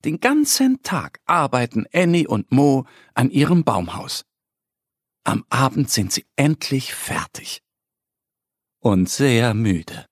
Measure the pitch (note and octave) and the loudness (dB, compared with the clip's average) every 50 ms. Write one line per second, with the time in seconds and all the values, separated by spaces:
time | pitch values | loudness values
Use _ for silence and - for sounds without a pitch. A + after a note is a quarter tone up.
0 | - - D#3 - - B3 C#4+ D4+ D4 - - - C4+ C4 C4 C4 _ - G3 D3 | -4 -6 -6 0 0 2 2 2 0 0 0 2 2 2 2 0 _ -6 -6 -6
1 | F2 C#2 _ - _ - D#3+ F3 D3+ C3+ - B2+ A#2+ A#2 - A2 - - - E3 | -6 -8 _ -14 _ -2 0 0 2 2 0 0 -2 0 -2 -6 -6 -2 0 0
2 | F#3 E3+ E3+ E3+ D3+ - - G#2 F#2+ _ A#2+ C3 C#3+ C#3+ C3+ C3 B2 - - - | 2 2 2 2 2 0 -2 -4 -2 _ 2 4 4 4 2 2 -2 -6 -18 -20
3 | - _ _ - B2 C3 - C#3 D3 D3 F3+ F3 D#3 - A2 F#2+ F2+ E2 - F2+ | -20 _ _ 0 0 2 2 2 2 4 4 2 2 2 0 -2 -4 -6 -10 -12
4 | - - - - - _ _ _ _ _ _ _ _ _ _ _ _ _ _ _ | -12 -10 -12 -12 -12 _ _ _ _ _ _ _ _ _ _ _ _ _ _ _
5 | _ _ _ _ _ - A2 G#2+ - _ - B2 C3+ C3 - - C#3 - - - | _ _ _ _ _ -4 -4 -4 -4 _ 0 0 0 0 0 -2 -2 0 0 -2
6 | G2 - - - - _ _ - C#3 D3 D#3 - - - C#3 C3+ C3 - - - | -2 -2 -4 -6 -8 _ _ 0 2 2 0 -2 -4 -4 -4 -4 -4 -6 -12 -12
7 | - - - - - - _ - - - - - _ _ _ _ _ _ _ _ | -8 -6 -6 -6 -8 -8 _ -18 -14 -14 -16 -16 _ _ _ _ _ _ _ _
8 | _ _ _ _ _ _ _ _ _ _ _ _ _ _ _ _ - A#2 G2+ F#2 | _ _ _ _ _ _ _ _ _ _ _ _ _ _ _ _ 0 2 2 2
9 | F#2 - - - C#3 C#3 B2 A2+ A#2 A#2+ G#2+ G#2+ A2+ G#2 F#2+ D#2+ - - - - | 2 0 0 0 2 2 4 2 2 2 0 0 0 0 0 -2 -4 -10 -16 -18
10 | - _ | -18 _